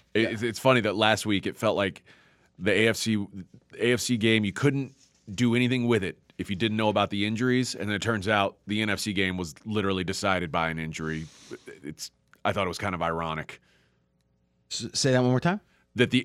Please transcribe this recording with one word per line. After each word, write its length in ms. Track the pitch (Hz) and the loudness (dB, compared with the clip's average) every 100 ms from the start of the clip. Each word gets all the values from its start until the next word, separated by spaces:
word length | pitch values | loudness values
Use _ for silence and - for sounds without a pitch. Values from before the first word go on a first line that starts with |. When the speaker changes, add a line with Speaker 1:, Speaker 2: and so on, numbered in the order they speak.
| _ | _
Speaker 1:
It, 180 | 110 110 | 0 0
it's, 100 | 107 | 0
it's 160 | 117 104 | -4 0
funny 220 | 131 123 | 4 4
that 140 | 107 98 | 2 2
last 280 | 107 107 107 | 2 2 2
week 200 | 98 95 | 0 -2
it 100 | - | -2
felt 200 | 110 90 | 0 2
like 260 | 98 - _ - _ _ _ - | 0 -4 _ -20 _ _ _ -4
the 140 | 92 | 0
A 160 | 98 113 | 4 4
F 80 | 107 | 2
C, 300 | 113 107 101 98 87 - _ - | 0 -2 -2 -10 -16 -20 _ -2
A 140 | 117 | 0
F 80 | 120 | 0
C 160 | - 120 | 0 2
game, 280 | 113 110 | 4 4
you 80 | 101 | 2
couldn't 420 | - 143 139 131 _ _ _ - | 0 0 0 -6 _ _ _ -12
do 200 | 95 120 | 0 2
anything 320 | 120 123 127 120 | 4 2 2 2
with 160 | 110 | 2
it 160 | 92 - _ - | 0 -8 _ -12
if 120 | 92 | -6
you 60 | 92 | -2
didn't 200 | 113 107 | 0 2
know 120 | 107 | 2
about 220 | 104 101 | 2 0
the 160 | 101 104 | 0 -2
injuries, 480 | 110 127 127 120 | 0 0 0 -2
and 140 | - 101 | -6 -4
then 80 | 101 | -2
it 60 | |
turns 260 | 110 110 95 | -2 -2 0
out 280 | 104 98 - - | 2 0 -4 -6
the 140 | 104 | -2
N 80 | 107 | 0
F 80 | 95 | -2
C 120 | 107 | -2
game 240 | 98 92 92 | 0 0 -2
was 180 | 85 - | -6 -10
literally 400 | 113 107 98 92 | -4 -2 0 -2
decided 460 | 87 92 101 90 85 | -2 -2 0 0 -2
by 160 | 85 82 | -2 -2
an 80 | 80 | -4
injury. 480 | 80 80 80 80 80 - - - - - | -6 -6 -6 -6 -10 -16 -18 -18 -16 -14
It's, 280 | 71 78 - _ _ _ | -14 -14 -16 _ _ _
I 80 | 101 | -4
thought 120 | 101 | -2
it 40 | 92 | -4
was 100 | 85 | -4
kind 160 | 101 | -6
of 80 | 87 | -2
ironic. 580 | 82 82 82 80 - - _ _ _ _ _ _ _ _ _ _ - | -2 -2 -4 -6 -8 -16 _ _ _ _ _ _ _ _ _ _ -12
Speaker 2:
S-, 160 | - 117 | -10 -6
say 180 | - 139 | -2 2
that 80 | 127 | 4
one 100 | 123 | 4
more 100 | 127 | 2
time? 200 | 170 208 _ _ _ 110 | 2 -2 _ _ _ 0
Speaker 1:
That 140 | 120 | 2
the, 120 | 127 | 2